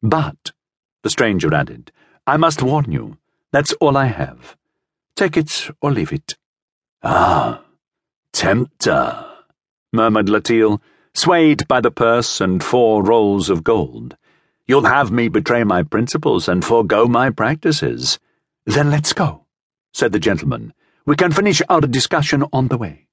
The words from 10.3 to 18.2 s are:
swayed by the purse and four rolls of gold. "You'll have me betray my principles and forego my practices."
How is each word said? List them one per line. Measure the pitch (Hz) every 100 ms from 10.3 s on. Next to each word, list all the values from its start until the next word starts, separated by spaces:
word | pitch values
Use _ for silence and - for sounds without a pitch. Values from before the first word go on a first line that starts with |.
| 107 - 113 110 107 _ _ _
swayed | - - 175 160 147 -
by | 127
the | 120
purse | - 117 117 120 -
and | 95 92
four | - 123 117 107
rolls | 98 117 104 101 95
of | 90
gold. | 80 113 73 58 123 - _ _ _ _ -
"You'll | 135 - 131
have | 131
me | 113 117
betray | 107 - 120
my | 107 90
principles | 80 104 120 - 151 104 85
and | 90
forego | - 117 104 107 117
my | 120 131
practices." | - 110 156 170 147 - 120 131 -